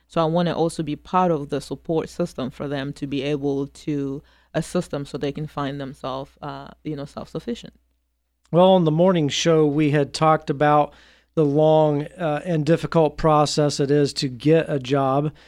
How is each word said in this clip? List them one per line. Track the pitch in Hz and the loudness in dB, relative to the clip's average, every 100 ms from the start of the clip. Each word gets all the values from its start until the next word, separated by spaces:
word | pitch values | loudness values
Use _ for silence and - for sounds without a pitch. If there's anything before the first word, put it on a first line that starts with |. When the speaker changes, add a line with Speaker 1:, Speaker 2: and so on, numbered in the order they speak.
| _ | _
Speaker 1:
So | - | -2
I | |
wanna | 160 165 175 | 0 0 0
also | - 165 - | 0 -2 -2
be | 156 147 | -6 -8
part | - 185 185 | -4 0 2
of | 156 143 | 0 -4
the | 143 | -6
support | - 139 - 160 - | -6 -10 -4 -4 -4
system | - 175 - 131 | -6 -6 -6 -10
for | - 143 | -8 -8
them | 143 139 | -6 -8
to | 143 143 | -8 -6
be | 139 | -4
able | 139 147 143 139 139 | -4 -2 -2 -4 -6
to | - - 147 139 135 - _ _ | -8 -6 -4 -6 -8 -14 _ _
assist | 151 160 180 170 | -8 -4 -4 -4
them | 147 | -8
so | 139 143 | -8 -8
they | 143 | -8
can | 143 151 | -6 -8
find | - 143 143 | -8 -8 -8
themselves, | 135 139 139 131 139 _ | -12 -12 -10 -10 -12 _
uh, | 151 139 139 - | -14 -14 -16 -14
you | - 147 | -10 -10
know, | |
self-sufficient. | 143 - - - - 240 - - _ _ _ _ _ _ _ | -10 -14 -12 -12 -10 -10 -14 -20 _ _ _ _ _ _ _
Speaker 2:
Well, | 160 185 | 4 6
on | 190 | 6
the | 160 | 2
morning | 156 180 180 147 | 2 2 2 0
show, | - 165 160 151 | 0 2 4 4
we | 143 151 | 2 2
had | 147 139 | 2 0
talked | - 156 156 - | 0 2 2 0
about | 139 147 147 147 - _ _ _ | 0 2 4 2 -4 _ _ _
the | - | -2
long, | 151 143 156 156 156 147 151 - | 0 2 4 4 4 0 -4 -6
uh, | 170 147 185 | -4 -4 -2
and | 160 | -2
difficult | 151 165 151 165 156 - | 2 0 2 2 2 2
process | 165 151 147 - 147 143 | 2 4 2 2 0 0
it | 139 | 2
is | 147 139 | 2 2
to | - 143 | -2 -6
get | 123 147 160 156 | -2 2 4 2
a | 151 | -4
job | 123 139 135 135 147 - | -2 0 0 0 -2 -6